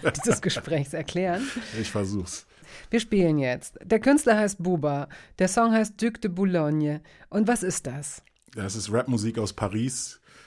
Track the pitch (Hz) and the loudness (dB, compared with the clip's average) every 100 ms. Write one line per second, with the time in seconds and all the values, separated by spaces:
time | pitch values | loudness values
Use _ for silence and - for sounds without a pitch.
0 | 156 - 240 - 185 - - 156 139 160 | 0 0 0 2 0 -4 -2 -2 -2 -6
1 | - 175 185 180 269 247 - 113 107 104 | -6 -2 -2 -2 -4 -8 -8 -6 -4 -2
2 | 95 101 90 - - _ - - - 233 | -2 -4 -6 -12 -16 _ -20 -20 -2 -2
3 | 226 202 170 151 131 123 - - 175 220 | 2 2 4 4 0 -2 -8 -18 0 2
4 | 247 285 254 214 208 202 175 170 147 143 | 6 6 6 4 2 0 0 0 0 -2
5 | 143 - - - 185 233 233 220 214 - | -6 -14 -20 -2 2 4 4 4 2 0
6 | 233 226 208 175 196 175 147 151 147 151 | -2 -2 -4 0 2 2 2 2 0 -2
7 | - - - 208 214 240 185 - - 135 | -8 -20 -4 0 2 2 0 -4 -6 -8
8 | 143 - _ _ _ 113 95 107 101 113 | -10 -14 _ _ _ -8 -6 -6 -2 0
9 | 123 117 110 113 104 - 101 107 127 127 | 2 0 0 -2 -4 -2 -2 -2 -2 -4
10 | - - _ - | -8 -12 _ -20